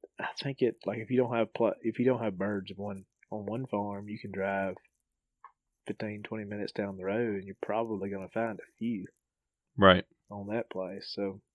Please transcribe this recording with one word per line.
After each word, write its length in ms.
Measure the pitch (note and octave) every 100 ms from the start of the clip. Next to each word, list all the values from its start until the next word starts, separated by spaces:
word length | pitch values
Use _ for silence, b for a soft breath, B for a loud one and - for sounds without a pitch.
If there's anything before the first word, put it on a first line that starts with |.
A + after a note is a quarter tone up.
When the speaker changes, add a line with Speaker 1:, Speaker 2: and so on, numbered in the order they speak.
| - -
Speaker 1:
I 80 | - -
think 220 | C#3 C3+
it, 140 | A#2+ - -
like, 120 | A2+
if 120 | G2+
you 60 | B2
don't 180 | A#2+
have 180 | A#2 A2
pl-, 200 | - A2+ -
if 160 | A2+ -
you 60 |
don't 180 | B2 A#2+
have 160 | A2 F#2
birds 320 | G2+ G2+ F#2+
of 80 | F#2+
one, 260 | G#2 G2 - _ -
on 120 | G#2+ G2+
one 200 | A#2 C3
farm, 420 | G#2 G#2 G2+ G#2
you 100 | G#2+
can 100 | G2+
drive 460 | G2 G2 G2 G2 - _ _ _ _ _ _ - _ _ _ -
fifteen, 340 | - G#2+ G#2
twenty 220 | G#2 A2
minutes 280 | G2+ G#2 G2
down 240 | - G2+ F#2+
the 80 |
road, 300 | F#2+ G#2+ A#2
and 100 | G2
you're 120 | G2 F#2+
probably 460 | - G#2+ A#2 G2+ G2
gonna 180 | G2 F#2
find 260 | A2 A2+ F#2+
a 120 | - -
few 280 | A2+ G#2 F2+ _ _ _ _ _ _ -
Speaker 2:
Right. 280 | G2 F2+ - _ -
Speaker 1:
on 160 | G2+ G2+
that 220 | A2+ -
place. 400 | F#2+ F#2 G2 -
So 280 | - G2 G2 _